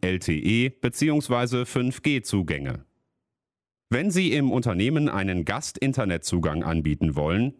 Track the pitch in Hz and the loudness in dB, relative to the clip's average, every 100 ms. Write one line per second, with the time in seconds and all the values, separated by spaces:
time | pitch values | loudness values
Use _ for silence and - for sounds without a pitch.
0 | 92 92 - 76 95 113 127 - 120 - | -2 0 0 0 2 2 2 0 -4 0
1 | 151 151 - 123 123 123 123 131 123 - | 2 2 2 0 0 -2 -2 -2 -2 -2
2 | 151 135 - 101 80 73 69 60 - _ | 0 0 0 0 0 -2 -4 -8 -12 _
3 | _ _ _ _ _ _ _ _ - 120 | _ _ _ _ _ _ _ _ -2 0
4 | 196 180 185 143 135 123 117 90 117 - | 0 2 2 2 2 2 0 0 2 2
5 | 151 98 95 90 76 117 - - 135 131 | 0 0 0 -2 -2 -4 -6 -4 -2 0
6 | 101 82 - 90 80 80 82 82 76 73 | 0 -2 -2 0 0 0 0 0 0 0
7 | 80 71 76 95 131 | 0 0 0 2 0